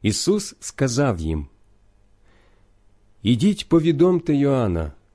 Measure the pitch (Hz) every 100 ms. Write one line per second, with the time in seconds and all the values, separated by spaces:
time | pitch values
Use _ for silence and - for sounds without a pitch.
0 | 104 101 - 208 - - - - 135 117
1 | 139 90 78 80 71 _ _ _ _ _
2 | _ _ _ _ _ _ _ _ _ _
3 | _ _ 107 120 190 196 - 165 160 143
4 | 180 175 160 143 143 135 107 85 78 -
5 | _